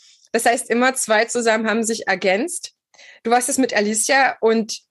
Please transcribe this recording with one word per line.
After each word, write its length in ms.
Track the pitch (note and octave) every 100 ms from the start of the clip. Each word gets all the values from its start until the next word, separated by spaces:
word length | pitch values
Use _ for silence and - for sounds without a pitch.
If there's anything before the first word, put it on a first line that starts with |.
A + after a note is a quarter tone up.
| _ _ _
Das 140 | A3+ A#3
heißt, 260 | A#3 -
immer 240 | A#3 B3+ B3+
zwei 300 | - G#3+ A3+
zusammen 440 | A#3+ A3+ A3 A3
haben 140 | A3
sich 240 | A3 A3+ -
ergänzt. 680 | F#3+ F#3+ G3 E4+ - - _ _ _ - -
Du 60 | A#3
warst 180 | B3 B3
es 120 | C4
mit 160 | B3+ G#3+
Alicia 600 | G#3 G#3+ - C#4 C4 -
und 380 | A3+ A3+ A3 - _